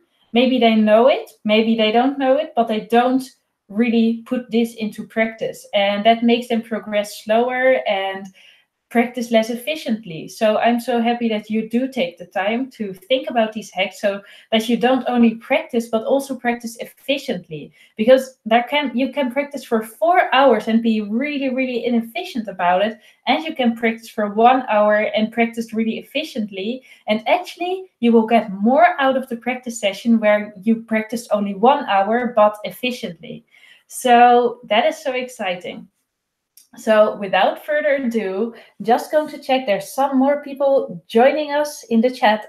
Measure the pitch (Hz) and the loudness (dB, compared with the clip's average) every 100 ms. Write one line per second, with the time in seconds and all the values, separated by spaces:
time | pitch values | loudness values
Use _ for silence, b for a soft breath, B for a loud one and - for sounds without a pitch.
0 | _ _ _ 226 254 254 226 220 214 214 | _ _ _ 0 2 4 4 4 4 6
1 | 254 359 - - 214 214 226 226 214 233 | 4 2 -4 -8 0 2 2 2 2 2
2 | 262 277 262 277 311 - 226 214 - 233 | 2 0 0 0 0 -2 -2 -2 0 2
3 | 254 262 - _ _ _ _ 202 240 226 | 2 0 -4 _ _ _ _ -2 2 4
4 | 226 226 - 254 - 226 226 - 214 214 | 2 0 -4 -6 -2 -2 -2 -4 -10 -8
5 | - 226 220 - 160 - - 208 202 202 | -8 -2 -2 -4 -10 -10 -4 0 0 2
6 | 220 233 233 240 - 233 - 208 208 208 | 2 4 4 2 0 -4 -4 -8 -4 -4
7 | 202 - 214 220 247 254 262 254 - 196 | -4 -10 0 0 2 0 2 2 0 -2
8 | 196 196 196 b b b b _ _ 233 | -2 -8 -14 b b b b _ _ -2
9 | 240 - 233 220 226 233 - 311 294 220 | -2 -4 0 0 0 -6 -6 -6 -4 -6
10 | 180 156 - - 220 220 226 240 233 240 | -6 -14 -14 -2 0 2 0 0 -2 -2
11 | 233 240 233 214 214 220 220 233 262 254 | 0 -2 -2 -4 -2 -4 -2 -4 -4 -4
12 | 175 - 185 202 196 233 262 - 202 190 | -4 -6 -10 -4 -2 -4 -6 -8 -10 -10
13 | - 269 311 247 220 220 - 185 202 - | -16 -14 -6 -4 -4 -6 -12 -6 -6 -4
14 | 208 202 B B B 226 226 233 240 262 | -6 -6 B B B -2 0 0 2 0
15 | 247 247 233 226 - 294 320 233 226 220 | 0 2 2 0 -2 -2 -2 -6 -4 -4
16 | 220 269 269 262 240 233 226 - - _ | -2 -2 -2 -6 -6 -6 -10 -14 -16 _
17 | - 285 - 180 - 156 127 b b - | -6 -6 -6 -10 -10 -14 -16 b b -2
18 | 220 262 262 _ 220 233 240 294 294 233 | 4 4 4 _ 0 2 2 -2 -2 -2
19 | 269 285 262 285 277 262 - 226 220 - | -2 -2 -2 -4 -6 -10 -4 -4 -4 -2
20 | 330 359 - 254 277 214 226 226 233 220 | 2 2 4 4 4 4 2 0 2 -2
21 | 202 226 294 285 269 254 254 240 240 233 | -2 -4 -4 -4 -4 -2 -4 -4 -2 -2
22 | 226 339 370 247 202 185 175 185 214 226 | -2 -10 -8 -8 -8 -2 0 2 0 -4
23 | b b - 302 320 285 240 226 226 226 | b b -4 -2 -4 -2 -2 0 -2 -4
24 | - - 208 202 240 262 - 208 208 214 | -10 -6 -4 4 4 4 2 2 4 2
25 | 214 - 214 233 233 226 226 214 220 226 | 0 -2 -2 -2 -2 -4 -8 -4 -4 -6
26 | - 277 311 262 208 190 202 262 b b | -8 -8 -8 -8 -8 -8 -8 -8 b b
27 | - 220 240 349 359 - 359 381 - _ | -10 -8 -2 -2 -4 -8 -8 -8 -10 _
28 | 233 226 214 233 - 190 214 277 349 339 | 4 4 4 0 0 -2 2 4 4 4
29 | 269 262 - 233 247 254 247 233 196 190 | 0 0 -6 -8 -6 -8 -10 -4 -4 -2
30 | 233 226 208 208 208 - 226 226 - 220 | 0 2 4 2 -2 -6 -2 -2 0 -4
31 | 214 226 - 208 202 190 233 285 - 196 | -4 -10 -4 -4 -2 2 4 4 2 0
32 | 196 233 240 - 214 214 202 - 247 240 | 2 0 0 4 2 2 -12 -6 -8 -6
33 | 190 170 - 156 _ b b b _ - | -12 -14 -16 -18 _ b b b _ -6
34 | 247 240 240 240 240 - - 214 302 302 | 4 6 8 6 4 -4 -2 0 0 -2
35 | 277 254 247 - 190 180 - - - _ | -6 -6 -8 -8 -6 -6 -10 -14 -20 _
36 | _ _ _ _ _ _ _ - - 214 | _ _ _ _ _ _ _ -8 2 4
37 | 214 196 196 185 240 320 - 302 302 277 | 4 2 -2 2 2 0 -4 -2 0 0
38 | 254 226 190 190 233 B B _ 208 262 | 0 -2 -4 -4 -6 B B _ 0 0
39 | 294 311 302 294 - 262 262 196 - - | 2 -2 -2 -8 -2 -2 0 -4 -4 -2
40 | 277 262 269 285 294 277 277 269 226 175 | 0 2 2 0 -4 -2 2 2 0 -12
41 | _ 226 262 302 294 294 294 - - 226 | _ 4 4 4 -2 -2 -2 -8 -2 2
42 | 254 254 226 214 | 2 2 2 2